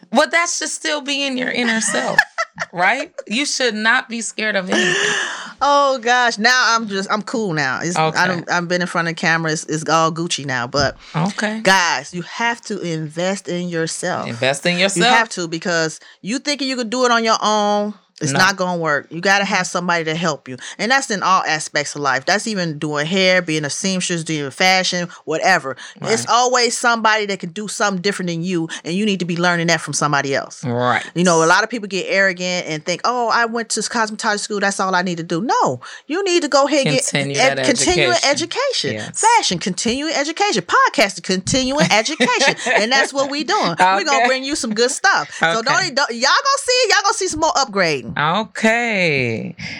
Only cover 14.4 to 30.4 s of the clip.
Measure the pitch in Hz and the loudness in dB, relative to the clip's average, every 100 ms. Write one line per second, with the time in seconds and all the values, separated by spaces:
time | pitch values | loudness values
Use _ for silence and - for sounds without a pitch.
14.4 | 127 139 175 175 190 190 226 247 226 - | -2 0 -2 0 0 2 4 4 2 -2
15.4 | 170 165 180 170 160 160 - - 180 254 | -6 -6 -2 0 0 -4 -16 -14 -6 -6
16.4 | 262 285 269 262 233 247 254 233 226 220 | -4 -4 -4 -4 -4 0 2 4 2 0
17.4 | 208 214 208 208 208 208 _ - 147 139 | 0 2 2 0 -2 -6 _ -8 -2 2
18.4 | 185 190 185 180 160 147 - 160 190 196 | 2 2 -2 -2 0 -2 -4 -4 2 2
19.4 | 196 202 185 180 180 170 160 156 170 143 | 2 -2 -2 -2 0 0 0 -2 -2 -2
20.4 | - 127 - - 202 269 262 208 - 185 | -6 -14 -12 -6 0 0 0 -2 2 2
21.4 | - 156 - 151 143 - 143 127 131 190 | 2 -2 -2 -4 -4 -2 -2 0 0 0
22.4 | 226 208 175 147 156 147 151 190 185 185 | 0 -4 -4 -4 -4 -2 0 2 4 4
23.4 | 170 156 147 - 190 185 180 175 160 160 | 2 -2 -2 -4 -2 -2 -2 -4 -2 -4
24.4 | 143 - 185 185 185 180 175 - - 156 | -4 2 4 4 2 -2 -4 -8 -6 -2
25.4 | 185 180 135 127 - - - 226 - 226 | 2 2 0 -8 -14 -10 -2 -2 2 2
26.4 | 254 247 240 240 247 233 220 220 208 196 | 4 2 0 0 0 2 2 2 0 -4
27.4 | 185 165 208 - 208 190 185 190 185 170 | -8 -8 -8 -2 -2 0 -2 -2 -4 -4
28.4 | 170 180 160 - - 175 214 190 175 170 | -2 -2 -2 -6 -4 -2 0 0 -2 0
29.4 | 175 175 170 165 - 143 147 143 139 135 | 2 2 2 0 0 -2 0 2 2 -2